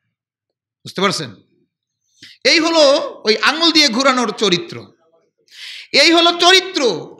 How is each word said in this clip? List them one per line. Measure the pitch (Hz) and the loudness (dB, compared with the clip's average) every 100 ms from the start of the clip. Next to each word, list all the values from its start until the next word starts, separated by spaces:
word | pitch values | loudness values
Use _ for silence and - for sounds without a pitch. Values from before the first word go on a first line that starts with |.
| _ _ _ _ _ _ _ _ | _ _ _ _ _ _ _ _
বুঝতে | - - | -16 -6
পারছেন? | 196 - 135 92 _ _ _ _ _ _ _ _ - - | -4 -4 -10 -16 _ _ _ _ _ _ _ _ -20 -6
এই | - 320 | 0 0
হলো | 320 330 285 294 - - | 2 2 4 2 -2 -6
ওই | 214 220 | -2 0
আঙুল | 220 302 339 | 0 0 0
দিয়ে | 320 294 | 2 2
ঘুরানোর | 220 277 254 233 | 0 0 0 -4
চরিত্র। | - 208 180 175 120 107 _ _ _ _ _ _ - - - - | -4 -2 -2 -4 -16 -20 _ _ _ _ _ _ -20 -20 -20 -4
এই | 254 302 | 2 4
হলো | 339 339 339 | 4 2 2
চরিত্র, | 349 381 370 320 254 156 - - | 4 4 2 -2 -4 -4 -10 0